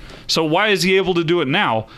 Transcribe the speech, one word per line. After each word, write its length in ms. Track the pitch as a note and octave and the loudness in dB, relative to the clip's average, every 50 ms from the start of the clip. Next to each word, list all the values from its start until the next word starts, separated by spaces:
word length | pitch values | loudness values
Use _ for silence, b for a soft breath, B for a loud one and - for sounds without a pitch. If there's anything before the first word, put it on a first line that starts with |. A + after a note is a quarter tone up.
| B B B B B | B B B B B
So 180 | - - E3 D#3+ | -4 -2 -2 0
why 240 | D#3 D#3 F3+ G#3 A3 | 0 0 2 2 2
is 140 | G3+ F3+ D#3+ | 0 0 2
he 140 | F#3+ F#3+ | 2 2
able 180 | F#3+ F#3 F3 F#3 | 2 2 2 0
to 100 | F3 E3+ | 0 0
do 160 | D3+ F3 F3 | 0 0 0
it 80 | D#3 C3 | 0 0
now?" 380 | D3 G3 G#3 D3 A#2 A2 G2+ B B | 0 0 0 0 0 -2 -4 B B